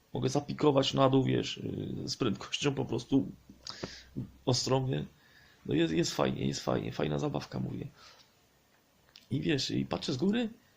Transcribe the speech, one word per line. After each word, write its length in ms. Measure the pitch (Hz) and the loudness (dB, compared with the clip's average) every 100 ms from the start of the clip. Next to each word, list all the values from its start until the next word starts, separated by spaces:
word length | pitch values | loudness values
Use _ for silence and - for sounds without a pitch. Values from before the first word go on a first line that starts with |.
| _ | _
Mogę 160 | - 131 | -4 0
zapikować 640 | 143 - 131 151 139 135 | 0 -2 0 4 4 4
na 160 | 135 135 | 4 6
dół, 140 | 135 | 6
wiesz, 340 | 131 123 - - | 4 2 0 -4
y, 460 | - 98 - - - | -6 -4 -6 -6 -6
z 120 | - | -2
prędkością 560 | 123 95 - - 143 | -2 -2 -4 -2 -2
po 120 | 139 127 | -2 -2
prostu 460 | 113 - 135 - - - - - - - - - - - - - | -4 0 0 0 -6 -20 -18 -16 -12 -12 -14 -14 -10 -12 -6 0
ostrą, 420 | 123 117 131 131 | 2 2 2 2
nie? 180 | 147 - - _ - - _ - | -2 -6 -12 _ -20 -20 _ -2
No 80 | |
jest, 200 | 151 165 | 2 2
jest 180 | 160 156 | 2 0
fajnie, 360 | - 67 - 67 | 2 0 2 -2
jest 140 | - | -2
fajnie, 300 | - 60 53 | 0 0 0
fajna 280 | 62 76 73 | -2 0 0
zabawka, 400 | 73 - - 131 | -2 -4 -4 -6
mówię. 280 | 127 - - - - - - _ _ _ _ _ _ _ _ - - | -6 -6 -10 -14 -20 -20 -20 _ _ _ _ _ _ _ _ -20 -6
I 100 | 135 | -2
wiesz, 300 | 165 139 - | 0 0 0
i 140 | 117 131 | -2 0
patrzę 280 | - - | -2 -2
z 40 | 127 | 0
góry, 320 | 185 233 226 - _ | 2 2 -2 -6 _